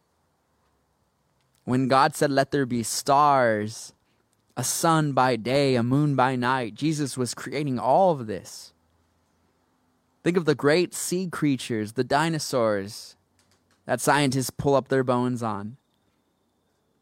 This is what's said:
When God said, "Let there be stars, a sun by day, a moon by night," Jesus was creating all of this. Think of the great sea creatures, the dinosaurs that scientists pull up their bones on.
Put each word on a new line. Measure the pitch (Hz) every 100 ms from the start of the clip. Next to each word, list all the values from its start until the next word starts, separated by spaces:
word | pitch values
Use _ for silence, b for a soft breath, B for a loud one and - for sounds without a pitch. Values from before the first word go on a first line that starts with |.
| _ _ _ _ _ _ _ _ _ _ _ _ _ _ _ _ -
When | 127 131
God | 131 151 -
said, | 147
"Let | 135 131
there | 147 127
be | 120
stars, | 110 - - 139 147 139 120 107 104 - - - _ _ _ _ _ -
a |
sun | 127 - 170 160 151
by | 131 131 117
day, | 110 139 139 123
a |
moon | 120 135 151 135
by | 127 131
night," | 123 131 117
Jesus | 107 147 151 139 -
was | 120 -
creating | - 131 147 123
all | 117 156 190
of | 147 110
this. | 92 - - - _ _ _ _ _ _ _ _ _ _ _ _ _ _ _
Think | 165 180
of | 156
the | 131
great | 139 165 175
sea | - - 180 190
creatures, | - 151 131 - 113 107
the | 113
dinosaurs | 127 139 165 156 - 131 113 101 98 - - - _ _ _ _ _ _ -
that | 123
scientists | - 139 139 135 127
pull | - 147 135
up | 123
their | 135
bones | 127 123 123 123
on. | 117 101 107 131 _ _ _ _ _ _ _ _ _ _ _ _